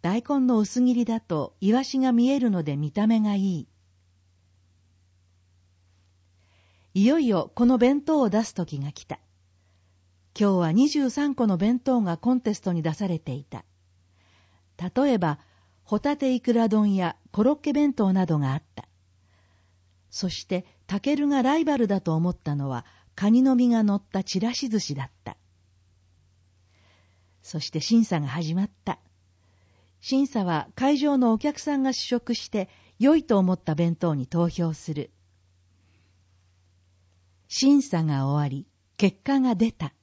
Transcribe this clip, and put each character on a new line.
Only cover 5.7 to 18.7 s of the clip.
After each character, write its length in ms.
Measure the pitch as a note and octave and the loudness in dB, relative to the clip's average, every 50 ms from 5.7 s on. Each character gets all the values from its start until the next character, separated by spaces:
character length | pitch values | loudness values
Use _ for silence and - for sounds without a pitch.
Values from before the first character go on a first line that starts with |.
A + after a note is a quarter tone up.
| _ _ _ _ _ _ _ _ _ _ _ _ _ _ _ _ _ _ _ _ _ _ _ _ _ | _ _ _ _ _ _ _ _ _ _ _ _ _ _ _ _ _ _ _ _ _ _ _ _ _
い 100 | F#3+ G3+ | 2 4
よ 140 | A#3+ D4+ E4 | 4 4 4
い 80 | C#4+ | 2
よ 240 | A#3 G3+ F3+ - - _ | 2 0 0 -2 -4 _
こ 100 | - A#3+ | 2 2
の 120 | A#3+ C4 | 4 4
弁 240 | A#3 A#3+ B3+ C#4+ C#4+ | 4 4 2 2 0
当 180 | C#4 - D#4+ D4 | 0 0 0 2
を 100 | B3+ G#3 | 2 2
出 140 | F3 G#3+ A3 | 0 -2 -2
す 100 | - - | -4 -6
時 260 | - E3+ - D3+ C#3 | -8 -8 -6 -6 -8
が 120 | C#3 D3 | -8 -8
来 140 | - - - | -10 -14 -16
た。 140 | - - - _ _ _ _ _ _ _ _ _ _ _ _ _ _ _ _ _ _ _ _ _ _ _ | -16 -16 -16 _ _ _ _ _ _ _ _ _ _ _ _ _ _ _ _ _ _ _ _ _ _ _
今 140 | - G#3+ G3+ | 0 0 2
日 60 | F#3+ | 2
は 140 | F3+ F3 D#3+ D#3+ | 2 2 2 2
二 160 | G#3+ C4+ D4 | 2 2 2
十 200 | - D4+ C#4 B3+ | 2 0 -2 -2
三 260 | - C#4+ C#4+ D4 C4 | -2 -2 -2 -2 0
個 120 | - A#3 | 0 0
の 100 | G#3+ F#3+ | 0 0
弁 220 | E3 G3 A3 A#3+ B3 | 0 0 0 0 0
当 220 | _ C4+ B3+ A#3+ | _ 0 0 0
が 160 | G#3 F3+ E3+ | 0 -2 -4
コ 160 | - - A#3 B3+ | -2 0 0 0
ン 80 | B3 | 0
テ 120 | - A3 G#3 | 0 -4 -6
ス 60 | - | -4
ト 140 | - F#3+ F3 | -4 -4 -4
に 80 | E3 | -2
出 120 | D3+ E3 D3+ | -2 -4 -4
さ 140 | - G#3 | -4 -4
れ 100 | F#3 E3+ | -4 -4
て 140 | D#3+ _ D3 | -6 _ -8
い 140 | B2+ C#3+ C#3+ | -10 -10 -12
た。 180 | _ - - - _ _ _ _ _ _ _ _ _ _ _ _ _ _ _ _ _ _ _ _ _ _ | _ -16 -18 -18 _ _ _ _ _ _ _ _ _ _ _ _ _ _ _ _ _ _ _ _ _ _
例 360 | - F3 F3+ _ B3 C#4 C#4+ B3 | -10 -10 -4 _ 0 2 2 2
え 40 | |
ば、 220 | G3+ F3 D#3 D3 - _ _ _ _ _ _ _ _ _ | 2 0 -2 -2 -4 _ _ _ _ _ _ _ _ _
ホ 160 | - G#3 G#3 | -4 -4 -2
タ 180 | - C#4+ D4 | 0 -2 -2
テ 160 | D4 C#4 C4 B3+ | 0 0 -2 -2
イ 80 | A#3+ | 0
ク 100 | - B3 | 0 0
ラ 160 | A3+ A#3 A3+ | 2 2 2
丼 280 | A3 G#3+ G#3+ G#3 G#3 G3 | 2 2 2 2 2 0
や 200 | F#3+ F3+ E3 - _ _ - | 0 -2 -4 -6 _ _ -8
コ 120 | - G3+ G#3+ | -2 0 2
ロ 100 | C4 D4 | 2 2
ッ 20 | |
ケ 160 | D4 - D4+ | 0 -2 -2
弁 220 | B3 D4 D4 C#4+ - | 0 2 2 0 2
当 180 | - G#3+ F#3+ | 0 0 2
な 140 | F#3 F#3+ F#3 | 2 2 2
ど 140 | E3 D#3+ D3+ | 0 0 0
が 140 | C#3+ C3 C3 | 0 -2 -4
あ 40 | |
っ 60 | D#3 _ _ | -4 _ _